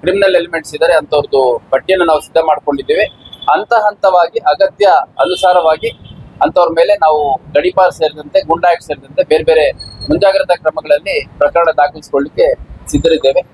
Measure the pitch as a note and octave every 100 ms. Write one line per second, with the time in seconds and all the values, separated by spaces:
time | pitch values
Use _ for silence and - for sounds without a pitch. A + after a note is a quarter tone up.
0 | E3+ G3 G3 F3+ E3+ E3 D3+ D3+ E3 E3
1 | D3 D3+ C#3+ C#3 B2+ A#2+ - C3 - F#3+
2 | E3+ D#3 - E3 D#3+ D3+ - C#3 C3+ F3+
3 | G#3 - - - - D#3 G#3 A#3 G#3 G#3
4 | F#3+ F3+ E3+ D#3 D3+ D3 C#3+ - G3+ D#3+
5 | - - C#3+ F3 F#3 F3+ D#3+ D#3 A3+ -
6 | - - - - D3 F#3 E3+ E3 F3+ G3+
7 | D#3+ D3+ D3 C3+ D3 D3 F3 F#3 F#3 -
8 | D#3 D3+ D3 F#3+ E3+ E3+ F3 E3+ - C#3+
9 | - D3+ F3+ D#3 D#3 D#3+ C#3+ - - -
10 | - - G3 F#3+ - - D#3+ D#3 D3+ D3
11 | F#3+ E3 C3+ - D3 E3+ E3+ D3+ D3 D#3
12 | - C#3 C#3+ - E3 C3 - - - C#3+
13 | E3 D#3+ C3 E3 -